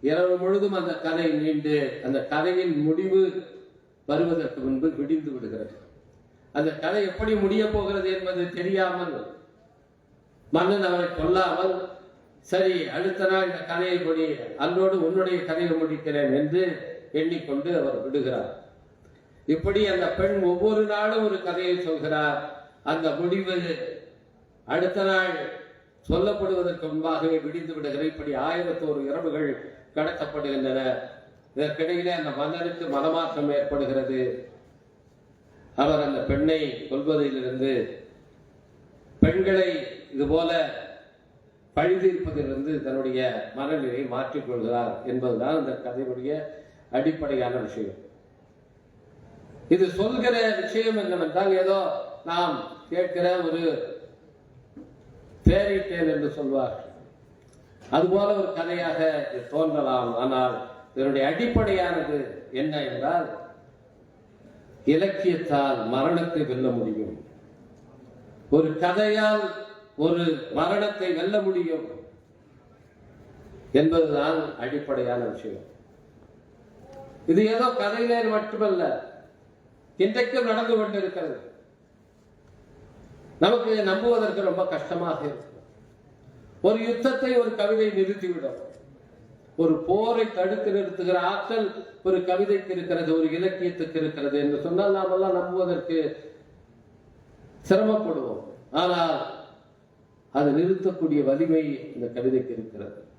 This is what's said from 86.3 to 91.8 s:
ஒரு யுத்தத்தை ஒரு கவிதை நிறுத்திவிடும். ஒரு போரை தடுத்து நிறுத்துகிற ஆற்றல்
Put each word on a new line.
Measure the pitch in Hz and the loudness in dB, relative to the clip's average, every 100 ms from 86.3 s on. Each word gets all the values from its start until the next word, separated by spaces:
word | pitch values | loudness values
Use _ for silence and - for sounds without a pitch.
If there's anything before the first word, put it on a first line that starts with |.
| - - - | -20 -20 0
ஒரு | 185 220 | 2 2
யுத்தத்தை | 233 240 262 254 262 247 | 0 0 0 0 2 2
ஒரு | 214 | 2
கவிதை | 208 202 220 214 | 0 0 2 2
நிறுத்திவிடும். | 190 190 202 180 170 139 - - - - - - - - - - - | 2 0 0 -4 -4 -6 -8 -14 -18 -20 -20 -20 -20 -20 -20 -20 0
ஒரு | 165 156 | 2 2
போரை | 170 196 220 240 220 | 2 2 4 2 0
தடுத்து | 185 185 220 208 | 0 0 0 0
நிறுத்துகிற | 196 175 190 175 180 | 0 -2 -4 0 2
ஆற்றல் | 175 202 - 226 208 - | 2 -2 -2 -2 -2 -4